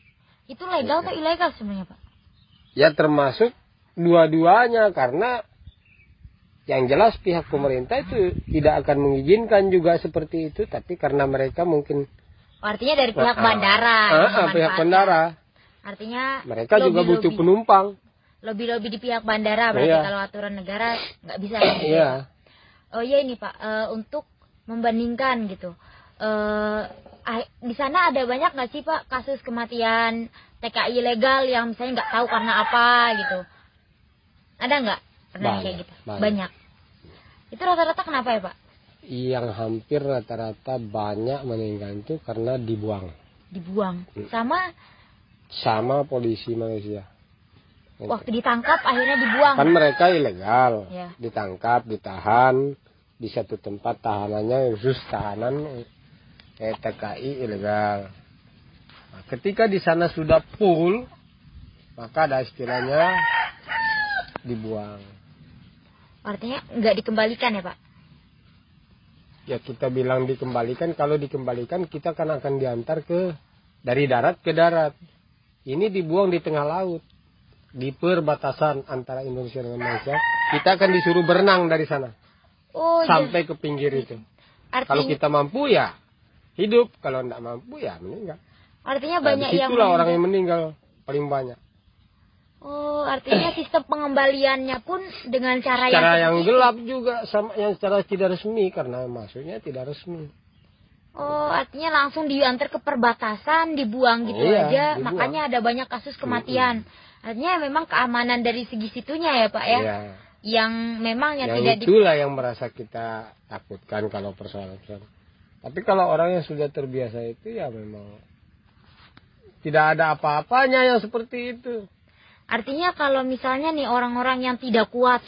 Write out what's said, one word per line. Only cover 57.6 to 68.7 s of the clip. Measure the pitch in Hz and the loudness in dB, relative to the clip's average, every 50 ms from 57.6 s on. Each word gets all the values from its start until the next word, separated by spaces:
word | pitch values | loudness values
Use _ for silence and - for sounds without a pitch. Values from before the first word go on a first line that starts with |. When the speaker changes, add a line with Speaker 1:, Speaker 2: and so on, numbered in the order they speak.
| 98 104 107 107 107 104 104 101 98 95 - - _ _ _ _ _ _ _ _ _ _ _ _ _ _ - - - _ - | -4 -2 0 0 0 0 -2 -4 -6 -12 -16 -20 _ _ _ _ _ _ _ _ _ _ _ _ _ _ -20 -20 -20 _ -20
Speaker 2:
Nah, | - - - | -20 -14 -12
ketika | - 120 - 196 196 208 226 220 | -12 -6 -6 -6 0 2 2 2
di | 196 185 | 2 0
sana | - 175 165 165 175 160 | 0 0 2 2 0 0
sudah | - - 156 156 160 160 - - - - | -2 -4 0 2 2 2 2 0 -4 0
full, | 214 190 170 160 165 175 196 240 254 - - _ _ _ _ _ _ - - - - - - _ _ _ - | 2 2 4 4 4 2 2 0 -2 -8 -18 _ _ _ _ _ _ -20 -20 -20 -20 -20 -20 _ _ _ -20
maka | - 117 110 - 156 160 | -20 -18 -8 0 0 0
ada | 147 135 131 | 2 2 0
istilahnya | 127 - - - 127 120 123 127 127 131 139 151 165 - - - 932 932 932 932 906 - - - - 605 - 906 880 880 880 855 831 831 831 784 - - - - | -2 -4 -8 -10 -6 -4 -4 -4 -2 0 2 2 4 4 2 2 0 0 0 -2 -2 -4 -8 -14 -14 -10 -6 -4 -2 -2 -2 -2 -2 -4 -4 -6 -8 -8 -12 -14
dibuang. | - 123 120 110 107 110 110 107 104 104 104 101 98 101 101 98 _ _ - _ - - - - - - _ _ _ _ _ _ _ _ _ _ _ | -10 -8 -8 -8 -6 -8 -8 -8 -8 -10 -14 -18 -20 -20 -20 -20 _ _ -20 _ -20 -20 -20 -20 -20 -20 _ _ _ _ _ _ _ _ _ _ _
Speaker 1:
Artinya | - 202 - 226 233 262 285 - - - | -10 -10 -8 -8 -10 -10 -10 -12 -10 -6
nggak | 240 208 220 196 196 214 | 0 2 2 2 2 -2
dikembalikan | - 220 220 220 220 233 - 262 247 214 | -2 0 0 0 0 0 -2 -2 -2 -2
ya, | 202 | -4
Pak? | 175 180 - - _ _ _ _ _ _ - _ _ _ _ _ _ _ _ _ _ _ | -6 -10 -14 -16 _ _ _ _ _ _ -20 _ _ _ _ _ _ _ _ _ _ _